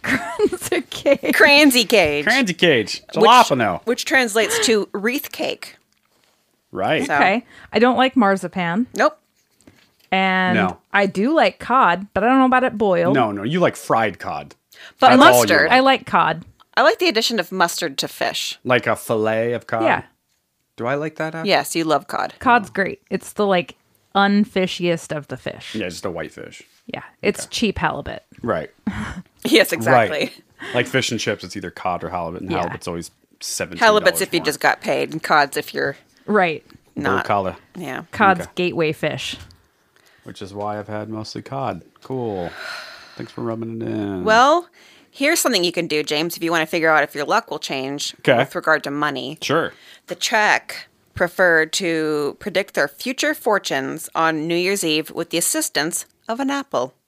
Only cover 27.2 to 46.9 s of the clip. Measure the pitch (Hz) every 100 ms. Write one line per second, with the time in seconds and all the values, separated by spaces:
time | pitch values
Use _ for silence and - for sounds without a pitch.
27.2 | - 202 - - 220 - 165 143 - -
28.2 | _ - 120 87 - _ - 196 208 -
29.2 | - _ - 285 190 165 - 160 104 -
30.2 | - - _ _ - 123 123 131 117 110
31.2 | - 104 90 101 90 - - 87 82 87
32.2 | 85 87 95 92 87 87 - 85 85 _
33.2 | _ _ - - 90 - 233 214 190 170
34.2 | 185 170 151 139 147 - - 135 139 151
35.2 | - 156 143 151 139 - 139 139 _ _
36.2 | - 208 180 151 _ - _ - 143 135
37.2 | - 104 92 90 _ - 151 131 165 -
38.2 | 202 180 175 - 180 160 156 156 156 127
39.2 | - - - _ _ _ _ _ _ _
40.2 | - 98 98 101 104 104 104 107 107 110
41.2 | 107 - - 135 127 92 - _ - 131
42.2 | 120 95 85 - - - - - - -
43.2 | 117 - 120 113 113 113 113 110 101 190
44.2 | 196 220 269 330 349 _ - - _ -
45.2 | 277 330 302 220 175 170 165 151 151 151
46.2 | 165 - 165 170 156 175 160